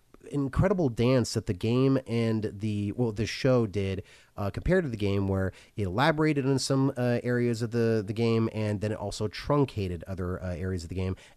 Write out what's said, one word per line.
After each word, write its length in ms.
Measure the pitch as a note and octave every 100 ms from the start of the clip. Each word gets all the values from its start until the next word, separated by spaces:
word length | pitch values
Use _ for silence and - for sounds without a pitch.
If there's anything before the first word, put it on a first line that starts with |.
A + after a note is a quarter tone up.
| _ - -
incredible 600 | C#3+ C#3 - F#3+ F#3 C#3+
dance 440 | A2+ A#2+ C3 A2+ A2+
that 100 | G#2+
the 80 |
game 440 | F2+ A2+ B2 C3+ C3+ -
and 460 | A#2 A2+ A2 G#2 G2
the, 320 | A2 G#2 G2+
well, 220 | A#2 A#2+
the 120 | G#2 G#2
show 400 | - C3 B2+ A2
did, 380 | G2+ F#2+ F#2 - - _ -
uh, 140 | G2+
compared 340 | - D3+ F#3
to 60 | D3+
the 80 | G#2+
game, 320 | G2+ G2+ G2
where 240 | F#2+ F#2+ - - -
it 60 |
elaborated 640 | F#2+ G2 D3+ D3+ D#3 C#3+ C3
on 140 | C3+
some, 320 | - C3+ C3+ B2
uh, 220 | B2 A#2+
areas 380 | B2 B2 A#2+ A2
of 100 | A#2
the, 320 | A#2 A2+ A2+ F#2+
the 60 |
game, 380 | G#2+ A#2 A2+ A2+
and 300 | A2 G#2+ G#2
then 100 | G#2+
it 60 | G#2+
also 320 | G#2 - G#2
truncated 720 | - - D3 C3 G#2+ F#2+ E2+ E2+
other, 380 | F#2 F2+ F#2
uh, 100 | F#2
areas 300 | E2 F#2 F#2
of 60 | E2
the 60 | F2+
game, 200 | F#2 F#2 -